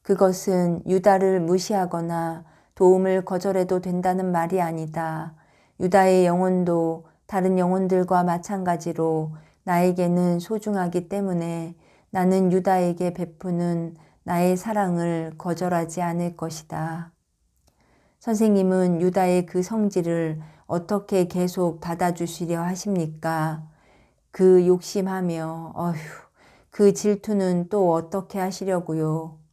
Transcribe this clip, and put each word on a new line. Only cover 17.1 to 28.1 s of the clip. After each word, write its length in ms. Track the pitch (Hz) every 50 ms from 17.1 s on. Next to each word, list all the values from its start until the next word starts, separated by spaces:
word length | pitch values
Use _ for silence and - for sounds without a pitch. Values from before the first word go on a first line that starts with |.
| _ _ _ _ _ _ _ _ _ _ _ _ _ _ _ _ _ _ _ _ _ _
선생님은 800 | _ - 226 208 226 214 208 196 190 185 185 185 185 180 175 165
유다의 460 | 175 180 180 196 185 180 180 180 175
그 160 | 170 - 180 180
성질을 760 | 180 226 220 214 202 196 190 170 170 170 170 165 160 156 156 156 - - _ _
어떻게 600 | _ - 175 175 - 208 202 202 - 202 190 180
계속 540 | 175 - 180 180 180 180 190 180 175 160 160
받아주시려 840 | - 170 170 170 185 175 170 170 175 170 170 - 170 160 170 165 170
하십니까? 1000 | 175 185 180 - 208 196 180 165 156 156 156 - 160 165 160 156 160 160 160 - - _ _ _ _ _ _ _ _ _ _ _ _
그 360 | _ - 190 185 185 180 180
욕심하며, 1040 | 175 185 180 180 - - 208 185 190 190 185 185 175 165 165 160 160 165 165 160 - -
어휴, 220 | - 170 170 165 151 156 151 - - - _ _ _ _ - _ _ _ _
그 220 | - - 208 202 190
질투는 760 | 196 - 208 208 202 - 214 214 202 190 185 180 175 175 175
또 240 | - 208 190 175 165
어떻게 460 | 165 165 165